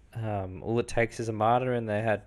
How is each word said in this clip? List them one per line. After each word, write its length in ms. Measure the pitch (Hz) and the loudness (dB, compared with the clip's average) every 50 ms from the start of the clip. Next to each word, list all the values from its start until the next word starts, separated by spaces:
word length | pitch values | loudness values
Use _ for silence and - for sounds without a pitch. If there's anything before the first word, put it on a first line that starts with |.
| - - - | -20 -16 -10
um, 460 | 117 113 110 104 101 95 92 92 92 - | -8 -6 -4 -4 -4 -4 -6 -8 -8 -4
all 140 | - 113 120 | 0 0 0
it 80 | 117 - | 0 0
takes 320 | - 120 117 110 - - | 2 2 2 2 0 -4
is 100 | 113 113 | -6 -4
a 40 | 110 | -2
martyr, 400 | 104 107 113 120 123 127 127 123 | 2 4 4 4 4 2 0 0
and 140 | 120 113 110 | -2 0 0
they 120 | 104 104 | 0 0
had 200 | 110 117 104 101 - | 2 2 0 0 -2